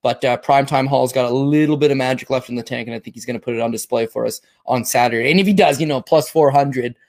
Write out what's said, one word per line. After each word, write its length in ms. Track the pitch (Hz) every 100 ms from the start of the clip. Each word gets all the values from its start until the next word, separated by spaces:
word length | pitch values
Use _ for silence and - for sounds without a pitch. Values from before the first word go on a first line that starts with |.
But, 220 | 123 120
uh, 140 | 131 120
Primetime 480 | - 139 139 139 135
Hall's 260 | 135 127
got 160 | 131 123
a 60 |
little 420 | 127 139 151 151 151
bit 140 | 147
of 60 | 135
magic 340 | 127 131 -
left 180 | 131 -
in 60 |
the 80 | 120
tank, 240 | 113 123 113
and 80 |
I 60 | 117
think 140 | -
he's 100 | 113
gonna 160 | - 120
put 160 | - 117
it 40 |
on 120 | 117
display 340 | 113 - 120 113
for 180 | 113
us 160 | 117 - _ _ -
on 180 | 127
Saturday. 440 | 113 127 123 117 127
And 80 | 180
if 60 | 196
he 40 |
does, 280 | 196 170 143
you 60 | 156
know, 140 | 131
plus 280 | - 160 151
four 220 | 160 143
hundred, 420 | 143 139 127 120 -